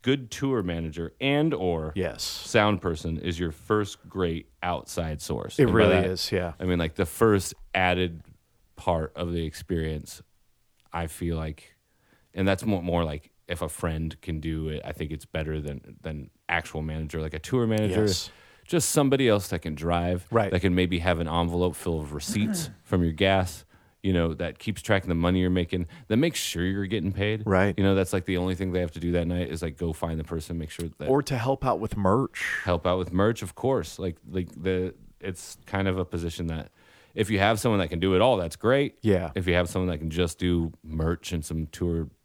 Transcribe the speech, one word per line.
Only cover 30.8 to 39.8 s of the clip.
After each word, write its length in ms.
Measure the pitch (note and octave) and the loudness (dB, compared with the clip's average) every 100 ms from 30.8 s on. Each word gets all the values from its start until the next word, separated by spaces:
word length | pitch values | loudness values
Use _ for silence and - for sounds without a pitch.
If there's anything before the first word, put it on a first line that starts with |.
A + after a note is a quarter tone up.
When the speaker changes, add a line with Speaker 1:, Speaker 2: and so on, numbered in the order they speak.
| E2 - | -10 -6
Speaker 1:
that 100 | D2+ | 0
Speaker 2:
Or 120 | C3+ | 0
to 140 | C#3+ C3+ | 2 -2
help 280 | A#2 C3+ | -2 -2
out 160 | C3 F2+ | -2 -2
with 160 | G#2+ G#2 | -4 0
merch. 640 | G2 A2 C3+ - - - | 2 2 0 -4 -6 -4
Speaker 1:
Help 220 | - F2 F2+ | 0 0 2
out 120 | F#2 | 0
with 140 | F2+ | 0
merch, 280 | F2+ G#2 A#2 | 2 2 2
of 120 | F2+ - | -6 -4
course. 420 | B2 C3+ D#3+ - | 0 0 -2 -6
Like, 180 | F#2 E2+ - | -6 -6 -6
like, 200 | F#2+ F2 - | -6 -6 -6
the, 320 | F2+ F#2 F#2 - - _ | -2 -2 -2 -6 -20 _
it's 360 | G2 F2+ - - - | -10 -10 -12 -18 -6
kind 220 | G2 G2 | 0 0
of 100 | F#2 | 0
a 60 | |
position 420 | F2+ E2+ E2+ - E2+ | -2 -4 -4 -4 -4
that 220 | E2 - _ _ - _ | -4 -8 _ _ -20 _
if 140 | - G#2+ | -4 0
you 80 | G#2 | 4
have 180 | G2+ A2 | 4 4
someone 220 | B2 G#2 | 2 2
that 80 | E2+ | 2
can 100 | E2+ | 2
do 160 | F#2 | 4
it 60 | F#2 | 6
all, 160 | A#2 A2+ | 6 4
that's 200 | E2+ - | 0 0
great. 420 | G#2+ C3+ C#3+ - | 2 4 2 0
Speaker 2:
Yeah. 300 | A2 F#2+ F2 | 2 2 2
Speaker 1:
If 120 | F#2+ F2+ | -2 2
you 60 | |
have 140 | F2 F2 | 2 2
someone 180 | F#2+ | 0